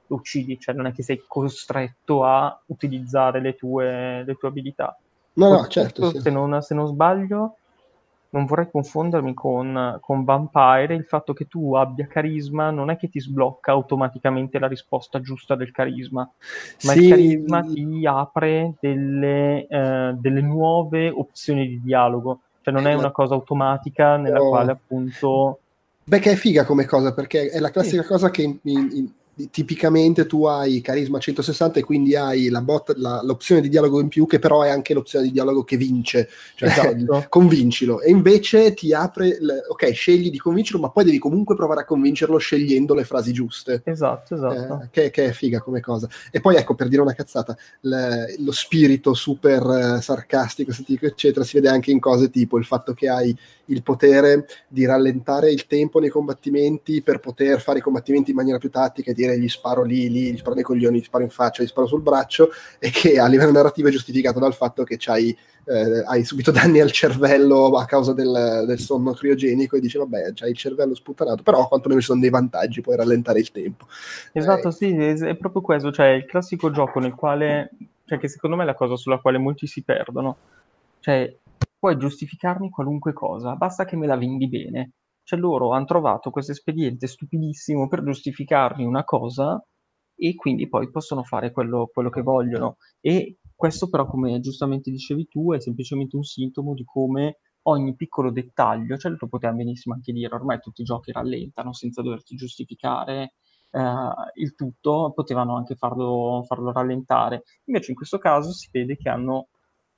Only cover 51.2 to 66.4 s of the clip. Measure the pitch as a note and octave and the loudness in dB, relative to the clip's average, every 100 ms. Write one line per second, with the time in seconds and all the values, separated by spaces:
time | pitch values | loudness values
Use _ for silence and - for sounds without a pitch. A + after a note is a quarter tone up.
51.2 | C#3+ C#3+ A#2+ C#3+ C3+ C3 B2 C3+ C3 B2 | 2 2 0 2 4 4 2 2 4 4
52.2 | C3 B2+ A#2 A#2 A#2 B2 - B2 C3+ B2+ | 4 2 0 0 -2 -4 -4 -4 -2 0
53.2 | B2 A#2+ _ _ - C3+ C3 C3 C#3+ C#3 | -2 -4 _ _ -6 -6 -2 4 6 8
54.2 | C#3+ C#3+ C#3+ - _ C3 B2+ C3+ C3 B2+ | 6 4 2 -16 _ 0 2 4 2 0
55.2 | B2 C#3 D#3 C#3 - D3 D3 D#3+ D3 D3+ | -2 2 2 2 0 0 2 2 2 0
56.2 | C#3+ C3+ C#3+ C#3+ D3 D3+ - D#3 D#3+ - | -4 -6 -2 0 0 0 -4 -2 0 -2
57.2 | B2+ A#2+ C#3 C3+ - C3+ C#3 B2 C3 C#3+ | -2 -2 0 0 0 -2 0 -2 0 0
58.2 | C#3 C3 C3 B2 C#3 C3 C3 - C3 A#2+ | 0 0 0 -2 -4 -2 -2 -2 -6 -2
59.2 | B2+ B2 A#2+ - B2 B2 B2 B2+ B2 B2 | 0 0 -2 -4 -4 -2 0 0 0 -2
60.2 | B2+ A#2 B2 C3 B2+ B2 A#2+ A#2+ - B2 | -2 -4 -4 -4 -2 0 2 0 0 -2
61.2 | A#2+ - D#3 - A#2+ - A#2+ D3+ D3 C3+ | -2 0 -2 0 -4 0 0 0 2 2
62.2 | B2+ - D#3+ - - - B2 - E3 C3 | 2 4 4 4 -20 -8 -4 2 4 6
63.2 | B2 C3+ D3+ C#3+ C#3+ D#3 D3 C3+ B2 B2+ | 6 6 8 6 6 4 2 2 -2 -2
64.2 | B2+ B2 C3+ B2 A#2+ - A#2+ A2+ - A2+ | 0 2 0 0 -4 -4 -6 -6 -2 0
65.2 | A#2 A#2 _ _ - A#2 A2+ A2+ - B2 | 0 -2 _ _ -4 -2 0 0 0 0
66.2 | A#2 C#3 | 0 -2